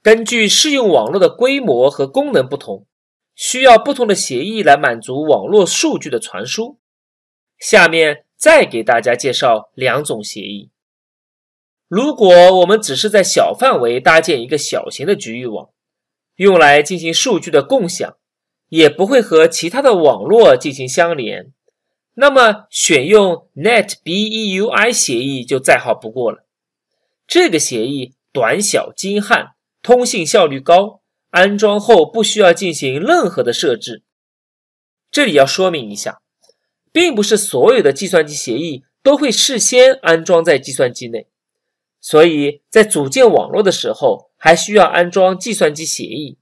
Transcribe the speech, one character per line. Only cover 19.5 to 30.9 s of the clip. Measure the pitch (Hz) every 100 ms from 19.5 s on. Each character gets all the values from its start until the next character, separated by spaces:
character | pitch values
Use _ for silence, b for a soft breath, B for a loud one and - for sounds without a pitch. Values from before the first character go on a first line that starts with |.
| - 165
他 | 226
的 | 277 202
网 | 156 107
络 | 110 220 202 127
进 | 156
行 | 135 127
相 | 151 170
连， | 160 110 98 87 _ _ _ _ _ _
那 | - 285
么 | 269 233 208 _
选 | - - 156 135
用 | 208 196 165 _ -
net | 175 233 196 -
B | - 185
E | 214 220 214
U | 190 214
I | - 220
协 | 240 - 120
议 | 135 135
就 | 120 135
再 | 131 131
好 | 123
不 | 107 110
过 | 120 117
了。 | - _ _ _ _ _ _ _ _ _
这 | 330 349
个 | 160
协 | - 123 117
议 | 143 123 _ _
短 | 139 113 156
小 | 208 123 -
精 | - 190 202
悍， | 202 226 - _ _ _
通 | - 247
信 | 247 175 156
效 | 220 165
率 | 135
高， | 135 175 202